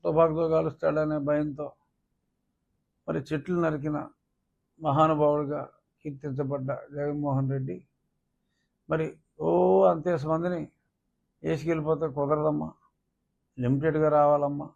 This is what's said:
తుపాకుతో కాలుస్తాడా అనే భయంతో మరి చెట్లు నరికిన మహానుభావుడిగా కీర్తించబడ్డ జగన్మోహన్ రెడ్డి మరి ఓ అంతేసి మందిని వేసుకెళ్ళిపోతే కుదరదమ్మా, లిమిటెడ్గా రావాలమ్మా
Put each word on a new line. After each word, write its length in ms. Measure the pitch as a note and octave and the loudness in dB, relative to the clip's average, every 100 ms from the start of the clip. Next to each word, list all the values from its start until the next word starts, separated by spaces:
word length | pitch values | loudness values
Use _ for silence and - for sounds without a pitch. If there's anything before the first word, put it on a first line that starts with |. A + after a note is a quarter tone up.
తుపాకుతో 440 | E3+ D#3+ E3 D#3 E3 | 0 2 2 2 0
కాలుస్తాడా 540 | D#3+ D#3+ - D#3+ D3+ | 0 0 -2 -2 0
అనే 160 | D#3 D3+ | -2 -2
భయంతో 540 | C#3+ D3 D3+ B3+ D3 _ _ _ _ _ _ _ _ _ _ _ _ _ - | 0 0 -2 -6 -12 _ _ _ _ _ _ _ _ _ _ _ _ _ -8
మరి 100 | D#3+ | -6
చెట్లు 420 | C3+ D3+ C#3 F3 | -4 -8 -4 -2
నరికిన 480 | E3 D3+ D3+ D3 - _ _ _ _ _ _ _ | 0 -2 -6 -6 -10 _ _ _ _ _ _ _
మహానుభావుడిగా 880 | D#3 C#3 D#3 D3+ D3 D3 C#3+ D3 C3 _ _ _ | -2 4 4 4 2 2 -2 -6 -10 _ _ _
కీర్తించబడ్డ 720 | D3+ C3+ D3+ C3 C3+ C#3+ C3 B2+ - | -14 -10 -8 -4 -4 -4 -4 -8 -8
జగన్మోహన్ 580 | C#3+ C#3+ D3 D3 C3+ C3+ | -6 -4 -2 -2 0 0
రెడ్డి 360 | C3+ C3+ F3+ _ _ _ _ _ _ _ _ _ _ - | -2 -4 -10 _ _ _ _ _ _ _ _ _ _ -4
మరి 260 | D#3 D#3 - _ - | -2 -2 -8 _ -6
ఓ 420 | D#3+ F3 F3+ F#3+ | 0 4 6 6
అంతేసి 420 | F#3+ E3+ E3 E3 D3 | 6 4 -2 -2 -2
మందిని 420 | D#3+ F3 F3 - _ _ _ _ _ _ _ | -2 -2 -6 -10 _ _ _ _ _ _ _
వేసుకెళ్ళిపోతే 640 | D#3 D#3+ D#3 D#3+ D3+ D#3 D#3+ | -4 -2 -2 -2 0 -2 -2
కుదరదమ్మా, 680 | C3+ C#3+ D#3 D3+ D3+ D#3+ - _ _ _ _ _ _ _ - | -2 0 2 2 0 -4 -10 _ _ _ _ _ _ _ -4
లిమిటెడ్గా 500 | B2 C#3 D#3 D3+ D#3 | 0 2 2 2 4
రావాలమ్మా 640 | D3 D3 D3 C#3+ C#3+ D3 | 6 6 4 2 -4 -10